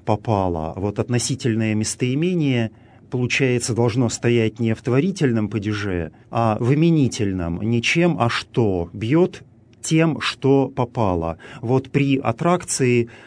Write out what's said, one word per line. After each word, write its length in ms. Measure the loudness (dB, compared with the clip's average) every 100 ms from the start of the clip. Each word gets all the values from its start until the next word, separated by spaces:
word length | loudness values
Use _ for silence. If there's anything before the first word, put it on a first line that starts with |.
| -2
попало». 720 | -2 0 0 0 -2 -4 -4
Вот 220 | -4 -4
относительное 720 | -2 -2 -2 -4 -2 0 0
местоимение, 960 | -2 -2 -4 -2 0 0 0 0 0 -2 -6 -20 -20 -8
получается, 640 | -4 -2 0 0 0 0
должно 360 | 0 2 2 0
стоять 500 | 0 0 2 2 0
не 160 | -2 -2
в 80 |
творительном 680 | 0 0 0 0 0 0 -2
падеже, 600 | -2 -4 -4 -2 -4 -4 -10 -6
а 280 | 0 0 2
в 120 | 2 2
именительном. 840 | 4 4 2 0 -2 -2 -4 -4
Не 180 | -2 -2
«чем», 360 | 0 2 2 2
а 100 | 0
«что». 640 | -2 -4 0 2 0 -4
Бьет 480 | -6 0 2 0 -2 -20 -20 _ -12
тем, 400 | -2 2 2 0
что 460 | -6 -2 2 4 2
попало. 720 | -2 -2 0 0 0 -2 -6 -14 -8
Вот 260 | 0 0 0
при 300 | 0 2 0
аттракции 920 | 0 -2 0 0 -2 -2 2 2 0 -6